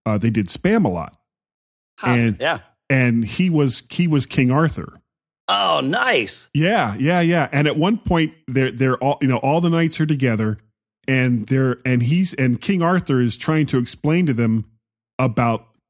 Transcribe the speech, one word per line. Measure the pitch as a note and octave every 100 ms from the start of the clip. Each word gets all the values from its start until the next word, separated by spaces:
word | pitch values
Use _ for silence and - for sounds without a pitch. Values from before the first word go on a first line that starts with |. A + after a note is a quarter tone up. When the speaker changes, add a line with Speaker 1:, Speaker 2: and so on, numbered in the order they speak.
| A2+
Speaker 1:
uh, | G#2+
they | A2+
did | G#2+ F#2+
Spam | - F3+ A3+ C#3+
a |
lot, | F2 D2 - _ _ _ _ _ _ _ -
Speaker 2:
Huh, | -
Speaker 1:
and | B2 A#2 G2
Speaker 2:
yeah. | D3 B2 - _ -
Speaker 1:
and | C3+ B2 A#2 A2
he | - F#3
was, | D#3 C#3 - -
he | - F3
was | D3 -
King | - B2
Arthur. | C3+ D#3+ - - - _ _ _ _ -
Speaker 2:
Oh, | G3+ F#3 D#3
nice. | C3+ G#3+ B3+ E3+ G#2 - -
Speaker 1:
Yeah, | C#3+ E3+ A3 A#2+ G#2+
yeah, | C#3 F3+
yeah. | E3+ E3+ C#3+
And | C#3 D3+
at | D3+
one | F3 A#3
point, | - E3+ D#3 - -
they're, | B2+ C3
they're | A#2 C3 B2+
all, | C3+ C#3+
you | C3+
know, | B2+
all | C3+ D#3+
the | E3+
knights | E3 E3 -
are | D#3
together, | D3 B2+ A2 G#2+ G#2+ _ _ _ _ -
and | C3 B2+ A#2+ G#2
they're, | C3+ C3 B2 C3
and | B2
he's, | A#2+ E3+ F#3 -
and | C3 A#2+
King | - F#3+
Arthur | E3+ F3+ F3 C3
is | A#2+ -
trying | - D#3 C#3+
to | C3
explain | B2 - D3 E3+ E3+
to |
them | A#2 A#2 A2 - _ _ _ _ -
about | C3 A2+ A#2+ A2+ - _ _